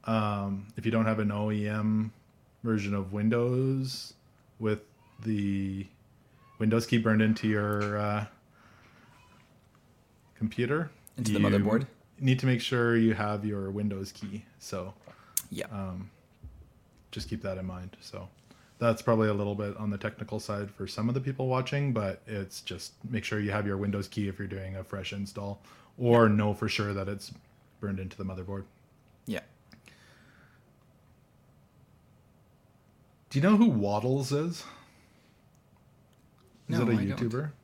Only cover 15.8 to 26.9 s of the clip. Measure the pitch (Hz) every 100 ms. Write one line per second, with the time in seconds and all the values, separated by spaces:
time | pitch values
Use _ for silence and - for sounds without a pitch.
15.8 | 95 90 101 _ _ _ - - - -
16.8 | _ _ _ - - 110 98 92 92 90
17.8 | 92 - - 98 95 _ _ - - _
18.8 | 117 113 - 110 107 101 101 101 101 101
19.8 | 107 101 107 - 110 107 - 101 101 -
20.8 | 95 - 113 127 131 135 131 127 123 143
21.8 | 143 113 98 95 - 104 95 - - 92
22.8 | - _ 117 113 - 107 104 107 101 98
23.8 | 101 101 98 - 101 95 98 95 95 95
24.8 | 92 98 92 101 98 - 101 101 - -
25.8 | - - 120 117 113 104 107 101 110 -
26.8 | 104